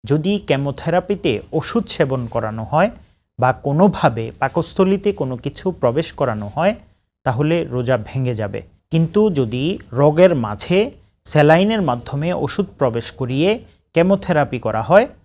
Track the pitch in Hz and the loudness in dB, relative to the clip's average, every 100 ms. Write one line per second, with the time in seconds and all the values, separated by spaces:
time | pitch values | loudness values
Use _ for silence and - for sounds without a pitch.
0 | - 151 165 202 - 139 139 135 - 175 | 0 0 0 -2 -2 -2 -2 -4 -2 -2
1 | 180 196 160 107 - 160 - 233 - - | -2 -4 -2 -4 -4 -6 -2 -4 -4 -2
2 | 143 131 117 120 110 110 107 151 208 - | -2 -2 -4 -4 -4 -6 -2 0 0 -2
3 | - _ _ - 123 123 143 143 196 - | -20 _ _ -2 0 0 -2 4 2 4
4 | 151 113 113 - 135 - 160 - 185 196 | 0 0 -8 -6 -4 -2 -4 0 0 2
5 | 202 196 135 123 143 - 190 175 123 127 | -2 -2 -6 -4 -8 -6 -8 0 0 0
6 | 160 - 135 107 104 139 180 233 _ _ | -4 -4 -4 -4 -6 -2 -2 -2 _ _
7 | _ _ - 123 151 170 - 123 123 123 | _ _ -4 0 0 0 -2 -4 0 -2
8 | 101 135 127 110 104 104 - _ _ 165 | -2 -4 -4 -4 -6 -8 -12 _ _ 0
9 | 165 202 214 156 117 123 147 202 - 123 | 2 2 2 2 -2 -2 -4 -6 -8 2
10 | 143 151 180 156 110 104 - 180 240 - | 2 6 4 4 -2 -6 0 0 0 -6
11 | _ _ - 151 147 165 202 226 165 120 | _ _ -2 4 6 6 4 2 0 -2
12 | - 139 165 180 143 - 190 - 135 117 | -4 -4 -4 -2 -4 -4 -4 0 0 0
13 | - - 123 131 175 233 - _ _ 165 | -6 -8 -4 0 0 0 -8 _ _ 0
14 | 175 196 190 156 139 127 117 107 110 185 | 2 2 0 0 0 -2 -4 -4 4 4
15 | 269 - | 4 -6